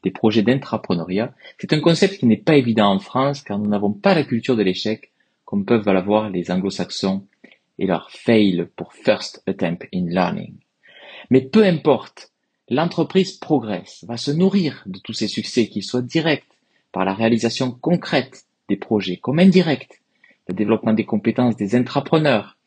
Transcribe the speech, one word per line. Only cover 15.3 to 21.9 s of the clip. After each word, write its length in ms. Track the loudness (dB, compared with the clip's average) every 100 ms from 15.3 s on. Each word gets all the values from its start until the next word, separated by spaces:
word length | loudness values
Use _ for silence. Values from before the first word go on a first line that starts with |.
| -4 -2 -2 0
qu'ils 160 | -4
soient 200 | -4 -6
directs 420 | -2 -2 0 -2 _ _ _ _ _
par 120 | -4
la 120 | -2 0
réalisation 560 | 2 2 0 -2 -4
concrète 720 | -4 -2 -2 0 -2 -2 -12 _ _ -6
des 80 | -6
projets, 400 | -2 -2 -2 -6
comme 220 | -2 4
indirects, 640 | 6 6 2 -2 -6 _ _ _ _ _ -10
le 60 |
développement 400 | -4 0 0 2
des 120 | 0 0
compétences 500 | -2 0 0 0 0
des 180 | -2
intrapreneurs 840 | 0 0